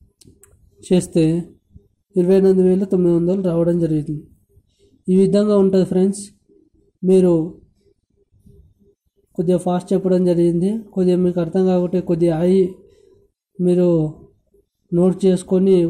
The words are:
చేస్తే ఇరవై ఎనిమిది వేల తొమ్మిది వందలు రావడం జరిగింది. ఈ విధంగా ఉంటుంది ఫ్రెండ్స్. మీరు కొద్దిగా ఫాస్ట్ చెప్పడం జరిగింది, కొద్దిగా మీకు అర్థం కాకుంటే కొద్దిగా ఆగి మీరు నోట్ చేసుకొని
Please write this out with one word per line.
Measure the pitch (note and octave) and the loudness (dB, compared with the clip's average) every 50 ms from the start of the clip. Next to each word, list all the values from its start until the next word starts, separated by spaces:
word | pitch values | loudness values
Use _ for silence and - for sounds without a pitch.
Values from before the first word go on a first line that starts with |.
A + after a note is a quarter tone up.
| - _ _ _ _ - _ _ _ _ _ _ _ _ _ _ | -20 _ _ _ _ -20 _ _ _ _ _ _ _ _ _ _
చేస్తే | - - F#3 F3+ F3+ - - F3 D#3+ D#3+ E3 F3 E3+ - - _ _ _ _ - _ _ _ _ _ _ - | -6 -2 -2 -2 -2 -2 -2 0 0 0 0 -4 -6 -10 -18 _ _ _ _ -20 _ _ _ _ _ _ -4
ఇరవై | F#3 F3 F3+ G3 | -2 0 2 2
ఎనిమిది | G3 F#3+ F#3+ F#3+ F#3+ | 2 4 2 2 2
వేల | F3+ F#3 F#3 F#3+ G3+ | 2 2 0 0 -2
తొమ్మిది | F#3+ G3 F3+ F3+ F3 E3+ | -2 -2 0 0 2 0
వందలు | E3+ E3+ F3 F#3 G3+ | 0 0 -2 -2 -2
రావడం | F#3 F3+ E3 E3+ E3+ F3 E3+ F3 | -2 -2 -2 0 0 0 0 -2
జరిగింది. | E3 D#3 D#3 D3+ D3 D#3 D3+ D3+ - - _ _ _ _ _ _ _ _ _ _ _ _ _ _ - F#3 | -2 -2 -2 -4 -4 -6 -10 -12 -12 -18 _ _ _ _ _ _ _ _ _ _ _ _ _ _ -4 0
ఈ | F#3 | 2
విధంగా | F#3+ G3 F3 F#3 G#3 G#3 G#3 G#3 | 2 2 2 2 0 0 2 2
ఉంటుంది | G3+ G3 F#3+ F#3+ F#3+ F3+ | 2 2 2 2 0 0
ఫ్రెండ్స్. | - F#3 F#3 F#3+ G3+ G3 - - - _ _ _ _ _ _ _ _ _ _ _ _ _ - | 0 0 0 0 0 -2 -6 -12 -20 _ _ _ _ _ _ _ _ _ _ _ _ _ -6
మీరు | F3+ F3+ F#3+ F#3+ F3+ F3+ E3+ D#3+ D#3+ F3+ - - _ _ _ _ _ _ _ _ _ _ _ _ G4+ _ _ _ _ G4+ - _ _ _ _ _ _ _ _ _ _ _ _ _ _ _ - | 0 2 4 4 4 4 2 0 -2 -6 -10 -18 _ _ _ _ _ _ _ _ _ _ _ _ _ _ _ _ _ -20 -20 _ _ _ _ _ _ _ _ _ _ _ _ _ _ _ -10
కొద్దిగా | - F3 E3+ F3+ E3+ | -6 -2 -2 -2 -2
ఫాస్ట్ | - F3+ F3+ F3+ F3+ - | -2 -2 -4 -4 -4 -2
చెప్పడం | G3 F#3+ F#3+ F#3 F#3 F3+ F#3 | -4 -2 0 0 0 0 0
జరిగింది, | F3 E3+ E3+ E3+ E3+ E3+ E3+ F3+ G3+ A3 A3+ - - | 0 0 0 0 0 0 0 -2 -2 -4 -6 -10 -10
కొద్దిగా | - F#3+ F#3 F3+ F3+ | -4 -2 0 0 0
మీకు | F3+ F3+ F3 F3 F3+ | 0 0 -2 -2 -2
అర్థం | E3+ E3 - F#3+ F#3 | -6 -4 -2 -2 0
కాకుంటే | F#3 F#3 F3+ F3+ E3+ F#3+ F3+ | 0 0 0 -2 -2 -4 -4
కొద్దిగా | F3 - E3+ E3 E3+ E3+ D#3+ | -2 -2 -2 0 0 -2 0
ఆగి | D#3 F3 F3+ F#3+ F#3+ F3+ F3+ - - - _ _ _ _ _ _ _ _ _ _ _ _ _ _ - | 0 0 0 2 2 0 -2 -4 -14 -20 _ _ _ _ _ _ _ _ _ _ _ _ _ _ -4
మీరు | F3 F3+ F3+ F3+ F3+ F3 E3+ D#3+ D#3 D3+ D#3 - - - _ _ _ _ _ _ _ _ _ _ _ - | -2 0 2 2 2 2 2 0 -2 -4 -6 -12 -20 -20 _ _ _ _ _ _ _ _ _ _ _ -4
నోట్ | F3 E3+ F3+ F#3+ F3+ - G3 | -2 0 2 0 0 0 0
చేసుకొని | F#3 F3+ F3+ - - G3 F#3 F#3+ G3 F#3 F3 E3+ | 0 0 0 -2 -2 -2 0 2 2 2 2 2